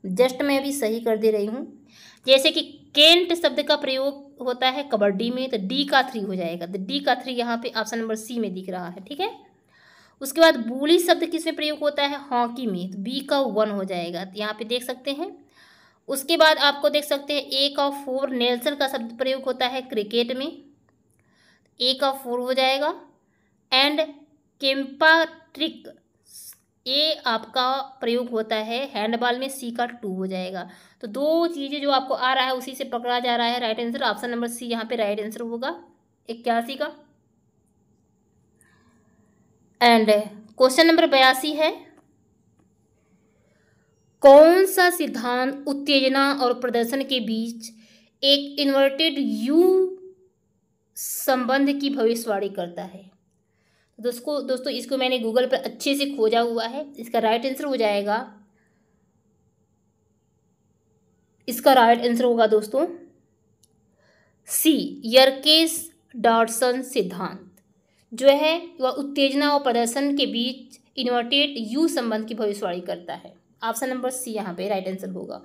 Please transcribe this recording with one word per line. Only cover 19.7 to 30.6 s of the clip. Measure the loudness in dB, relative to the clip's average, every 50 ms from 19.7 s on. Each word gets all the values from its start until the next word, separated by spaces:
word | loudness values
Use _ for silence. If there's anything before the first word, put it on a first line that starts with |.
| -4 -6
क्रिकेट | -8 -6 -6 -6 -6 -2 -2 -2 -2 -2 -4
में, | -6 -6 -8 -10 -14 -20 -20 _ _ _ _ _ _ _ _ _ _ _ _ _ _ _ _ _ _ _ _ _ _
ए | -2 -2 0 0
का | 0 -2
फ़ोर | -2 -4 -8 -6 -6 -6
हो | -4 -2 0
जाएगा। | 2 2 2 2 0 -2 -4 -4 -8 -16 -20 _ _ _ _ _ _ _ _ _ _ _ _
and | 2 2 2 2 0 -2 -4 -4 -6 -20 -20 _ _ _ _ _ _ _
केम्पा | -2 -2 -2 -2 -4 -8 -2 2 4 6 6 4 2
ट्रिक, | 0 -4 -20 _ _ _ -6 -6 -6 -6 -12 -20 -20 -20 _ _ _ _ _ _ _ -20 -20 -20 -20 -20 _ _ _ _ _ _
ए | -4 -2 0 0 0 -2 -2 -2
आपका | -2 -2 -2 -4 -4 -4 -2 0 0 -2 -2
प्रयोग | -6 -10 -12 -6 -4 -2 -2 -2 -2 -4
होता | -4 -6 -2 -2 -4
है | -4 -4 -4 -6 -6 -6
हैंडबॉल | -6 -6 -4 -4 -2 -2 0 0 -2 -2 -2
में, | -6 -8
सी | -8 -10 -10 -10
का | -4 -4 -6
टू | -6 -6 -10 -8 -8 -6
हो | -6 -6
जाएगा। | -6 -6 -6 -8 -8 -8 -10